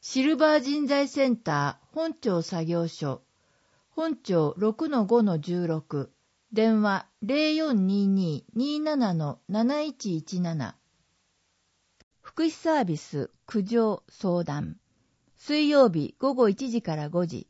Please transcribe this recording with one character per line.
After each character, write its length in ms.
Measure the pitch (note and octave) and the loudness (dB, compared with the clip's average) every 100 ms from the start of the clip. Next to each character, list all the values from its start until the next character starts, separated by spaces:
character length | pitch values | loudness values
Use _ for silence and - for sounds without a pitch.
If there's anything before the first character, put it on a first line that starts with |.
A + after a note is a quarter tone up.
シ 220 | - C4 | -4 0
ル 140 | C4+ D4+ | 2 4
バ 200 | D#4 D4+ | 4 4
ー 20 | |
人 280 | B3+ D4 C#4+ | 2 -2 0
材 200 | C#4 C#4+ | 0 0
セ 200 | C#4+ C4 | 0 0
ン 100 | A#3 | 0
タ 420 | - D3 C#3+ - | 0 0 0 -4
ー 20 | _ | _
本 220 | - E4 D#4 | -6 -6 -4
庁 260 | A#3+ F3+ | -2 -2
作 240 | E3 F3 D#3+ | -2 -4 -2
業 220 | E3+ E3+ | -2 -2
所、 340 | - D3 C3 _ _ _ _ _ _ _ | -4 -6 -6 _ _ _ _ _ _ _
本 260 | - D#4+ C#4 | -6 -4 -4
庁 400 | - F3 D3+ - | 0 2 2 0
六 320 | G#3+ A3 D#4+ | -2 -2 -2
の 160 | C#4 G3+ | 0 2
五 160 | A#3 | 4
の 180 | G#3+ E3 | 4 0
十 280 | D3 F3 E3+ | -2 -4 -2
六。 440 | D#3+ D3 D3 C3+ _ _ _ _ | -4 -4 -6 -6 _ _ _ _
電 300 | A3 A3 A3 | 0 2 4
話、 260 | G#3 G3 - _ | 2 0 -6 _
零 320 | G3+ C#4 D#4 | -2 0 2
四 200 | D#4 D#4 | 0 0
二 340 | A#3 F#3+ G3+ G3+ | 2 2 2 2
二 380 | G3 F3+ D3 - - | 2 0 -4 -6 -4
二 240 | C#4 D4+ | -2 -2
七 340 | D4+ D4+ A3+ | -2 0 0
の 260 | E3 D3+ - _ | 0 -4 -6 _
七 340 | G3+ A#3 D4 | -2 0 0
一 360 | D4+ - G#3+ E3 | -4 -6 -6 -6
一 220 | D#3 F#3 | -6 -4
七。 360 | F3 D#3+ A#2 - _ _ _ _ _ _ _ _ _ _ _ _ _ _ | -4 -4 -8 -10 _ _ _ _ _ _ _ _ _ _ _ _ _ _
福 220 | - - | -20 -2
祉 60 | D#4+ | -2
サ 280 | - E4 D#4 | -2 0 0
ー 80 | G3+ | 0
ビ 120 | D3+ | -2
ス、 320 | - D3+ C3+ _ - | -6 -8 -8 _ -6
苦 180 | A3 | -4
情、 400 | F#3+ A#3 A3 G3+ _ | 0 2 2 0 _
相 340 | - G3 F3 | -8 -2 -2
談。 340 | F3 D3 D#3 D#3 _ _ _ _ _ _ | -2 -6 -8 -12 _ _ _ _ _ _
水 320 | - D4 D4 | -4 0 4
曜 200 | D4 B3+ | 6 6
日、 260 | E3 D3 - | 6 -2 -2
午 160 | C4 | -2
後 160 | B3+ A#3 | 4 4
一 220 | G3 C4+ | 2 -2
時 100 | A#3 | -4
か 140 | - D#3 | -4 -6
ら 140 | D3 | -4
五 180 | E3+ F3 | -2 -2
時。 200 | B2 - | -6 -12